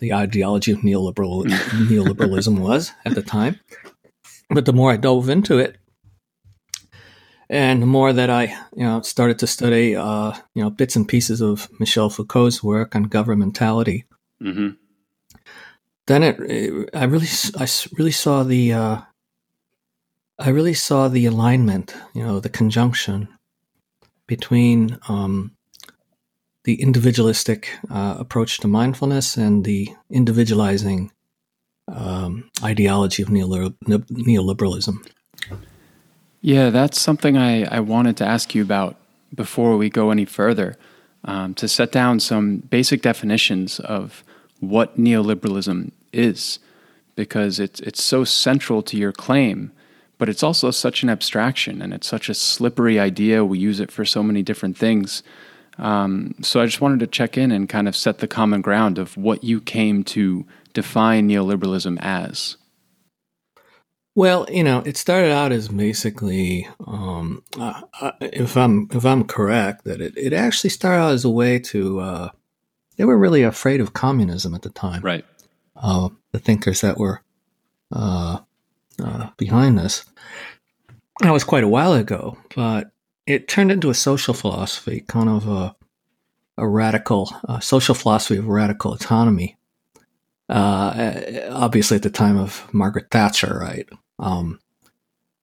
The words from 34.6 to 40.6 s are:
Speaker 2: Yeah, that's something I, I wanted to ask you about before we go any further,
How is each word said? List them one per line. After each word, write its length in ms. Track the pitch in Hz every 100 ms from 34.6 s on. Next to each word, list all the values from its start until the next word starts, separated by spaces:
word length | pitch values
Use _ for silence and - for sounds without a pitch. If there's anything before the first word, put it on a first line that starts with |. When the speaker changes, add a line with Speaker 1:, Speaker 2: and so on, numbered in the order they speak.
| 98 98 110 95 - _ _ - - - - _ _ _ _ _ _ _
Speaker 2:
Yeah, 300 | 156 139 127
that's 300 | 120 143 -
something 360 | - 151 147 135
I, 280 | 123 113
I 140 | 101 113
wanted 360 | 107 117 120 110
to 100 | 104
ask 280 | 117 - 110
you 60 |
about 340 | 101 101 92 - _ _ _
before 440 | - 107 - 117 107
we 120 | 104
go 220 | 117 107
any 140 | 107
further, 520 | 98 - 104 110